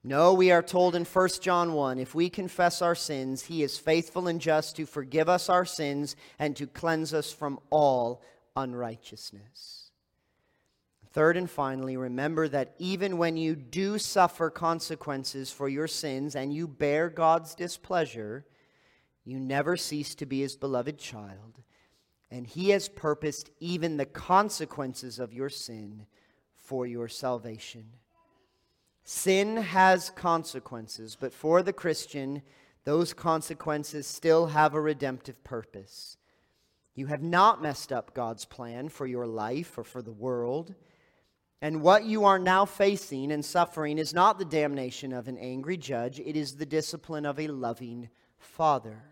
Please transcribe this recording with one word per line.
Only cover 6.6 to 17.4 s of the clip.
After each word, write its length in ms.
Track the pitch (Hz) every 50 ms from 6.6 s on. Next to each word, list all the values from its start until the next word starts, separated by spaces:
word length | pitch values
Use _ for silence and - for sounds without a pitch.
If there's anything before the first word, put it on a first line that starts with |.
| 143
cleanse 480 | 127 _ - - 165 165 160 160 147 156
us 160 | 156 147 -
from 300 | - - 151 143 139 131 _ _
all 500 | 147 151 147 139 131 123 120 117 123 - - - _ _ _ _ _
unrighteousness. 1400 | 131 135 127 123 123 123 113 110 107 _ - 107 - - - - 101 104 120 _ - - - - - - _ _ _ _ _ _ _ _ _ _ _ _ _ _ _ _ _ _ _ _ _ _ _ _ _
Third 240 | _ 147 156 165 170
and 120 | 180 185 165
finally, 480 | - - 139 131 131 131 131 131 131
remember 520 | 127 131 123 123 127 139 156 165 156 160 151
that 260 | 135 139 131 - _ _
even 380 | 175 180 196 175 196 196 185
when 200 | 170 170 165 160
you 180 | 160 160 160 165
do 440 | 147 127 117 131 175 196 196 208 208
suffer 520 | - - - 202 180 170 - - 165 160
consequences 1040 | 160 - 170 165 165 160 - - 165 151 - 151 139 135 131 - - 135 135 131
for 160 | - - 139 139
your 180 | 135 143 156
sins 480 | 156 - - - 151 131 131 143 151 -
and 180 | 139 131 143
you 140 | 147 156 170
bear 420 | 160 135 _ 151 143 143 156 165 165
God's 460 | 160 165 165 160 165 165